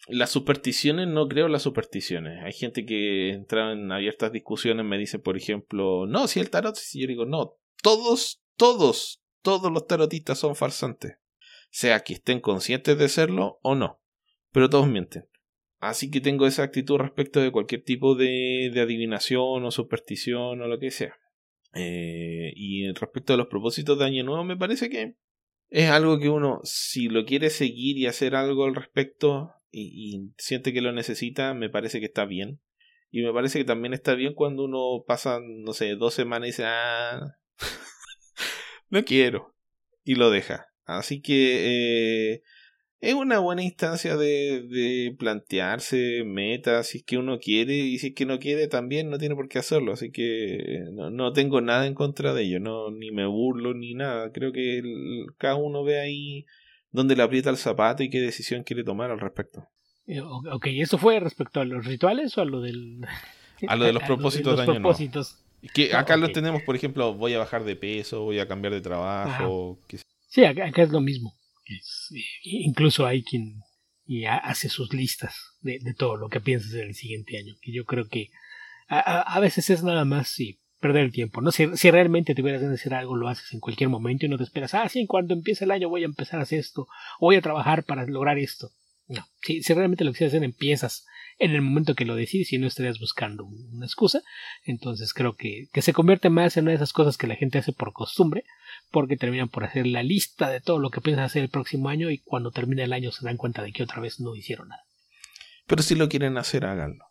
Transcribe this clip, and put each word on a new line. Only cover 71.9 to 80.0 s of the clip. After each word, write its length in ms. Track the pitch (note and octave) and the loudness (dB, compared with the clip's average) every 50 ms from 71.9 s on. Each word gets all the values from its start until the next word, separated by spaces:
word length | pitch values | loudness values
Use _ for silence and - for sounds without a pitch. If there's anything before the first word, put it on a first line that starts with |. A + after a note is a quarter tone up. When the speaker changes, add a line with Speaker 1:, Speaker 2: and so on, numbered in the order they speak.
| - - - - D#3 | -16 -16 -16 -14 -14
Speaker 2:
eh, 100 | - - - - - - | -12 -12 -12 -14 -16 -12
incluso 640 | F3 F#3 A#3+ E3+ D3+ B2 - D3+ D3+ - - C#3 | -8 -6 -2 0 0 2 4 4 4 4 4 2
hay 160 | B2 B2+ C3+ A#2 | 2 0 -2 -2
quien 380 | - - A#2+ A2 A2 G#2+ G#2+ - _ _ _ _ _ _ _ _ | -2 -4 -4 -6 -6 -10 -16 -20 _ _ _ _ _ _ _ _
y 200 | - B2+ A2+ A2 | -8 -6 -4 -2
ha-, 120 | A2 B2 | -2 -2
hace 320 | A#2+ - - C3 - - C#3+ | -2 -2 -4 -4 -4 -4 -4
sus 240 | - - B2+ - - | -4 -6 -6 -4 -2
listas 440 | C3 C3 A#2+ - - - - - - - - _ _ | -2 -2 -2 -4 -6 -8 -10 -12 -14 -18 -20 _ _
de, 180 | - C3+ B2 - | -8 -8 -8 -6
de 140 | A#2+ B2 A#2 | -6 -8 -4
todo 220 | - C#3 B2 A2 | -2 0 0 0
lo 120 | G#2+ A2 G#2+ | -2 -6 -6
que 120 | - B2+ | -6 -4
piensas 320 | G2+ C3+ B2+ A#2+ G2+ G#2+ A2+ | 0 2 0 0 0 -4 -8
en 140 | A#2 G#2+ G2+ | -8 -8 -8
el 60 | G#2 | -10
siguiente 440 | - - A#2 A2 G#2+ A2 - A#2 G#2 | -12 -10 -10 -10 -10 -10 -10 -10 -12
año, 160 | G2+ G#2 G#2 _ - | -12 -14 -18 _ -14
que 100 | A#2 A#2 | -10 -8
yo 120 | B2 A#2 | -8 -6
creo 240 | - B2+ A#2+ A2+ A2 | -4 -4 -4 -4 -4
que 220 | - A#2 G#2 - _ - - - - - - - - - _ _ | -6 -6 -8 -8 _ -20 -20 -20 -20 -20 -20 -20 -20 -20 _ _
a, 100 | D3 D3 | 0 0
a, 220 | - - F3 F3 - - E3+ | 2 2 0 0 0 0 0
a 40 | F#3 | 2
veces 300 | G#3 F#3+ - - - - | 2 2 2 0 2 2
es 140 | F#3+ D#3+ E3+ | 2 2 2
nada 200 | F3+ E3+ E3 | 0 0 2